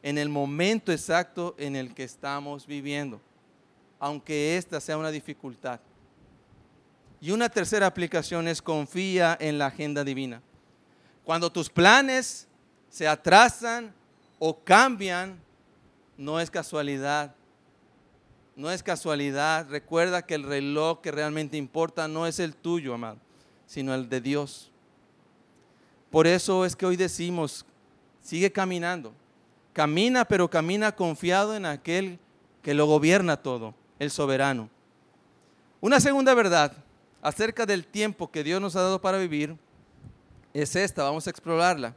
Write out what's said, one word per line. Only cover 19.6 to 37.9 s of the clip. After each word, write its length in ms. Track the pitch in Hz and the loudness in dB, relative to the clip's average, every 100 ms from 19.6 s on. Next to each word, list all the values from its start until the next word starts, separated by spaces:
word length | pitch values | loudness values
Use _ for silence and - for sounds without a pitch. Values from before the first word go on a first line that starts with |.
| 147 | -4
Recuerda 560 | 147 - 165 180 180 170 | -12 -2 0 0 0 -4
que 100 | 156 | -6
el 80 | |
reloj 580 | 139 139 139 151 160 165 | -4 -4 -2 -2 -2 -2
que 100 | 165 | -6
realmente 460 | 147 151 151 151 151 | -4 -4 -4 -6 -6
importa 500 | 135 160 165 165 156 | -6 -4 -4 -4 -6
no 200 | 156 165 | -4 -4
es 120 | 160 | -4
el 160 | 170 147 | -6 -6
tuyo, 380 | 165 170 135 | -4 -4 -4
amado, 240 | 120 113 107 _ _ _ _ _ | -8 -10 -14 _ _ _ _ _
sino 280 | - 135 | -8 -4
el 160 | 131 120 | -4 -4
de 100 | 131 | -6
Dios. 520 | 127 143 143 - - _ _ _ _ _ _ _ _ _ _ _ _ _ _ | -2 -4 -4 -14 -20 _ _ _ _ _ _ _ _ _ _ _ _ _ _
Por 160 | 160 160 | 4 6
eso 400 | 180 - 185 185 | 4 2 0 0
es 100 | - | 0
que 100 | 185 | -2
hoy 100 | 180 | 0
decimos, 680 | 185 - 175 175 151 - - _ _ _ _ _ | -2 -2 -6 -4 -6 -8 -20 _ _ _ _ _
sigue 300 | - 165 196 | -10 -2 0
caminando. 640 | - 190 180 170 180 117 117 _ _ _ _ _ | 0 -4 -2 -4 -6 -10 -20 _ _ _ _ _
Camina, 500 | - 151 160 233 254 | -2 2 4 4 2
pero 260 | 233 196 170 | 2 2 4
camina 460 | 170 160 202 214 208 | 2 0 0 -2 0
confiado 600 | 175 147 175 185 208 214 | -2 -2 0 2 0 -4
en 100 | 175 | -6
aquel 520 | 143 - 175 196 175 _ _ _ _ | -6 -2 -2 -2 -10 _ _ _ _
que 120 | 151 | -2
lo 120 | 147 151 | 2 6
gobierna 520 | 151 156 196 180 143 | 6 6 4 4 -2
todo, 380 | 135 123 110 - _ _ | -4 -6 -8 -14 _ _
el 100 | 143 | -8
soberano. 600 | - 143 135 139 127 110 _ _ _ _ _ _ _ _ _ _ _ | -2 0 2 2 -2 -8 _ _ _ _ _ _ _ _ _ _ _
Una 180 | 208 269 | 4 4
segunda 340 | 285 277 262 | 6 4 6
verdad 380 | 247 202 170 147 - - _ _ _ | 6 6 4 2 -2 -20 _ _ _
acerca 440 | 151 147 220 226 220 | -6 -2 -4 -2 -2
del 200 | 196 | -2
tiempo 460 | 165 | -4